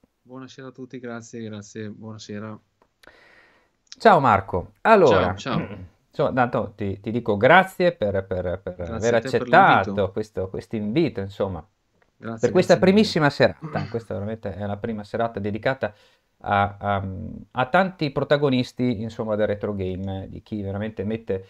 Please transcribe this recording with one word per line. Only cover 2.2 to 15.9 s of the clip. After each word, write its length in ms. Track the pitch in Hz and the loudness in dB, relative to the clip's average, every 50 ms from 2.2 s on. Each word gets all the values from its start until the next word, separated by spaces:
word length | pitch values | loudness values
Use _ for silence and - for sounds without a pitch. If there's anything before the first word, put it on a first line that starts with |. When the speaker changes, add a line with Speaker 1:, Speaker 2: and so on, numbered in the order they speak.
| - - 107 104 107 110 107 - _ _ _ _ _ _ _ _ _ - _ _ _ _ _ _ _ _ _ _ _ _ _ _ _ - - - | -14 -12 -12 -10 -10 -12 -14 -16 _ _ _ _ _ _ _ _ _ -20 _ _ _ _ _ _ _ _ _ _ _ _ _ _ _ -20 -6 2
Speaker 2:
Ciao 220 | - 226 202 165 | 6 6 6 6
Marco, 540 | 135 123 107 98 101 - - 92 82 - _ _ | 6 6 4 4 2 0 -4 -6 -6 -6 _ _
allora, 460 | - 208 226 208 180 139 107 95 92 90 | 2 4 6 8 8 6 6 6 4 0
Speaker 1:
Ciao, 60 | 92 | -2
ciao. 340 | 92 - 139 117 - - - 101 104 | -4 -6 -4 -4 -4 -4 -6 -10 -14
Speaker 2:
<clears throat> 300 | 95 - _ _ _ _ | -16 -18 _ _ _ _
insomma, 240 | _ - 151 120 - | _ -2 -2 0 2
tanto 400 | 131 123 120 - 127 104 101 - | 2 0 2 0 -2 -4 -4 -6
ti, 240 | - 107 98 98 - | -6 -6 -6 -6 -6
ti 120 | - 113 | -6 -4
dico 260 | 110 120 117 117 104 101 | -4 -4 -2 -2 0 4
grazie 560 | 101 131 160 185 185 185 - - 180 175 170 | 6 6 8 6 6 4 0 0 0 0 0
per, 300 | - 107 101 98 98 95 | 0 -2 -2 0 -2 -2
per, 340 | - 95 92 92 90 87 85 | -2 -4 -4 -4 -4 -4 -6
per 180 | - 92 90 - | -8 -10 -10 -10
Speaker 1:
Grazie 340 | 87 85 113 113 98 117 120 | -8 -8 -6 -2 0 2 2
Speaker 2:
aver 0 | |
Speaker 1:
a 40 | 117 | 2
te 140 | 117 131 123 | 2 2 -2
per 140 | 117 127 127 | -2 0 4
Speaker 2:
accettato 20 | |
Speaker 1:
l'invito. 640 | 120 175 196 175 135 110 98 107 98 104 98 92 | 6 6 6 8 6 4 2 0 0 -2 -2 -2
Speaker 2:
questo, 380 | - 113 107 - - - 92 95 | -2 -6 -8 -6 -6 -6 -6 -6
questo 260 | - 90 - - - | -6 -10 -10 -8 -8
invito, 460 | 113 104 104 110 156 170 135 101 107 | -6 -6 -2 -2 0 0 -2 -2 -6
insomma, 440 | 98 98 101 - 104 98 92 80 76 _ _ _ _ _ _ _ _ _ _ _ | -8 -8 -6 -6 -6 -4 -6 -8 -12 _ _ _ _ _ _ _ _ _ _ _
Speaker 1:
Grazie, 340 | - 110 117 113 - 240 | -12 -12 -8 -2 -2 2
Speaker 2:
per 0 | |
questa 260 | - 180 180 - 185 143 | 4 4 4 6 4 4
Speaker 1:
grazie 40 | |
mille. 120 | - 180 190 | 6 6 6
Speaker 2:
primissima 360 | 208 220 214 - 175 156 143 | 6 4 4 2 2 2 2
serata. 580 | - - 131 107 90 - - 151 - 110 101 98 | 2 4 2 2 2 0 -12 -8 -8 -6 -8 -6
<clears throat> 20 | |
Questa 240 | - 113 - - 101 | -8 -8 -8 -6 -8
veramente 400 | 98 98 104 113 113 - 107 87 | -6 -6 -6 -8 -8 -8 -10 -8
è 120 | 90 104 | -8 -6
la 120 | 101 101 101 | -6 -6 -6
prima 260 | 101 117 110 107 104 | -6 -8 -8 -8 -10
serata 360 | - - 107 117 113 - 113 | -8 -4 -2 -2 -2 -4 -4
dedicata 540 | 101 104 101 104 104 131 135 131 - 104 | -6 -4 -4 -2 -2 -2 -2 -2 -4 -6